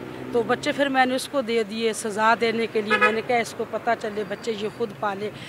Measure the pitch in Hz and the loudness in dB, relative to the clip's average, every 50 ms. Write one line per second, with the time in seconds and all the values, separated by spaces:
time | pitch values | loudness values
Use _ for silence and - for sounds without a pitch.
0 | - - - - - - 240 240 220 196 247 240 - 294 277 262 285 277 269 262 | -10 -10 -10 -10 -6 -2 0 0 2 2 0 0 0 0 2 2 2 4 4 4
1 | 262 254 254 262 - - - 285 247 214 233 233 220 196 220 226 226 220 208 - | 4 4 2 0 -2 -2 -2 -2 0 0 0 0 0 -2 -2 -2 0 0 0 -2
2 | - 226 196 208 220 220 233 233 233 226 220 226 226 214 - 220 208 208 214 214 | -4 -4 0 2 4 4 4 4 4 2 2 0 0 0 0 -2 2 2 4 4
3 | - 214 220 226 214 - 247 233 220 - - - 226 - - 214 - 240 226 220 | 4 4 2 2 0 2 2 2 2 0 -4 -6 -6 -4 -6 -2 0 0 0 0
4 | - 220 208 208 208 180 208 208 - 233 220 196 214 208 - - 233 208 196 - | -2 -4 -4 -4 -4 -4 -6 -6 -4 -4 -4 -2 -4 -6 -4 -4 -4 -6 -4 -4
5 | 220 208 196 196 208 208 - - - | -4 -4 -2 -4 -6 -8 -8 -10 -12